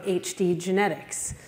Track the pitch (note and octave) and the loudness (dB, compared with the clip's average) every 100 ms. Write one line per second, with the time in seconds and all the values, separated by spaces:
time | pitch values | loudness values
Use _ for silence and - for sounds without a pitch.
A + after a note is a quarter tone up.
0 | - F3+ - - F#3 F3 F3 F#3+ G3+ D3+ | 0 -2 -2 0 2 2 2 2 2 0
1 | - - - - | -6 -8 -6 -8